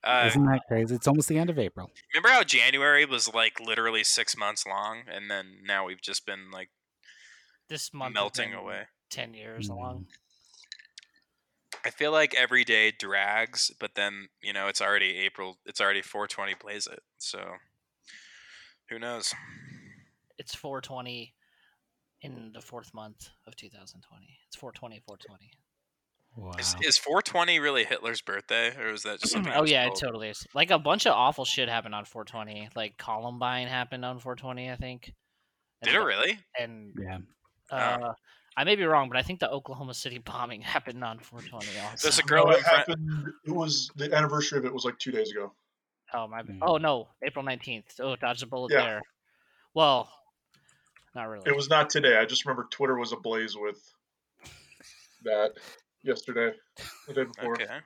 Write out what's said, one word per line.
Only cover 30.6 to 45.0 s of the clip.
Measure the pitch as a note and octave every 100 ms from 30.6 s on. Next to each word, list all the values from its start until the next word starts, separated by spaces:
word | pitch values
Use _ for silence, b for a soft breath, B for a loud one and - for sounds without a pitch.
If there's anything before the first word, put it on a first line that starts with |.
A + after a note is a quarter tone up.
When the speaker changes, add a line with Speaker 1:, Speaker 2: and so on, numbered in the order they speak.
| E3
Speaker 3:
a | E3+
bunch | D3+ G3+ A#3+
of |
awful | A#2 B2+ D3+
shit | B2+ - A#2+
happened | A#2 A2
on | G#2
four | G2+ A#2
twenty. | G#2 A2+ G#2+ G#2 G#2+
Like, | A#2 G#2+ -
Columbine | - A2 A#2+ A#2+ B2 B2+ B2
happened | B2+ B2 C3
on | B2 B2+
four | B2 B2
twenty, | C3 B2 B2+
I | B2
think. | B2+ B2 - - _ _ _ _ _ _
And | -
Speaker 1:
Did | D#3+
it |
Speaker 3:
the, |
Speaker 1:
really? | F#3 G2+ C#3+ G#3 _ B2+
Speaker 3:
and, | A#2+ A2+ G#2+ G#2
Speaker 2:
Yeah. | F#2+ F#2 F#2 _ _ _ _ C3+
Speaker 1:
Oh. |
Speaker 3:
uh, | A#2+ B2 A#2+ A2 b b b -
I |
may | D3+ G#3
be |
wrong, | E3+ D#3 C3+
but | B2
I |
think | - F#3
the | B2+
Oklahoma | C#3 - C3 C3+
City | B2 C3+ B2
<laughs> |
bombing | A#2+ B2+ B2 A2
happened | G#2 D#3 - B2
on | B2 A2+
four | - A#2
twenty | A2+ A#2 G#2 G2
also. | G#2 A2
Speaker 1:
There's | D#3 D3
a |
girl | D3 D3+ D#3+
Speaker 4:
No, |
Speaker 1:
I'm | E3+
Speaker 4:
it |
Speaker 1:
fri- | E3 D#3+
Speaker 4:
happened, | - E3 D#3 D3+ D3 - D#3
it |
was, | E3+ D#3+ D3 - C#3+
the | D3
anniversary | D#3 D3+ D3 D3 C#3+
of |
it | B2
was, | B2
like, | B2
two | A#2+